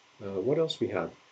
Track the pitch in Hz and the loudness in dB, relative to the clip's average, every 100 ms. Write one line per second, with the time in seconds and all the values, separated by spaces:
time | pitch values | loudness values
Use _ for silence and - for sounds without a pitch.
0 | _ - 101 98 107 156 160 - - 92 | _ -12 -6 -2 2 2 2 0 0 0
1 | 85 - - | -4 -8 -20